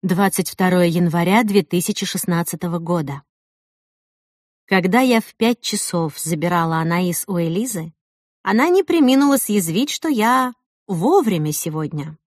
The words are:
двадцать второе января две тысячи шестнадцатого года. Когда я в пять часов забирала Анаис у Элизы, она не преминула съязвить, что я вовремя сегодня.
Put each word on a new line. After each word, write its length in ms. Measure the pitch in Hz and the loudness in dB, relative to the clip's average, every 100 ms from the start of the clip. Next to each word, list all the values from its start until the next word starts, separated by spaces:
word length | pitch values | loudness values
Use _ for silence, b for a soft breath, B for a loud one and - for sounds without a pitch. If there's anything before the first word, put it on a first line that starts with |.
двадцать 440 | 180 175 196 - 175 | 0 2 2 0 -6
второе 380 | - 185 180 175 | 0 2 4 2
января 560 | 170 175 170 170 208 | 2 0 0 2 2
две 220 | 220 202 | 4 2
тысячи 420 | 160 175 175 208 190 | 2 -2 -2 -4 -4
шестнадцатого 720 | 180 - 170 170 165 175 170 | -6 -2 -2 -2 -6 -6 -6
года. 460 | 165 175 147 143 _ _ _ _ _ _ _ _ _ _ _ _ _ _ _ | -2 -4 -4 -8 _ _ _ _ _ _ _ _ _ _ _ _ _ _ _
Когда 340 | 190 185 220 | 0 2 2
я 200 | 262 226 | 4 2
в 140 | - | 0
пять 260 | _ 226 240 | _ 0 0
часов 600 | - 208 - 175 165 - | -4 -6 -4 -2 -4 -6
забирала 560 | 156 165 170 175 165 160 | -6 -2 0 0 0 0
Анаис 480 | 165 170 180 170 - | 0 0 -2 -4 -4
у 100 | 180 | -4
Элизы, 560 | 165 170 254 196 160 _ _ _ _ _ | -2 -2 -4 -6 -10 _ _ _ _ _
она 240 | 190 214 302 | -2 2 4
не 160 | 370 | 2
преминула 540 | 381 339 254 269 285 277 | 2 2 4 4 4 2
съязвить, 520 | - 208 165 165 285 | 2 0 0 -2 -2
что 180 | - 330 | -4 -4
я 460 | 254 220 254 254 240 _ _ - | 0 2 2 0 -6 _ _ -8
вовремя 640 | 175 208 392 233 175 151 | -2 2 2 2 0 -2
сегодня. 680 | 151 - 156 151 151 147 156 | -4 -6 -6 -6 -6 -10 -14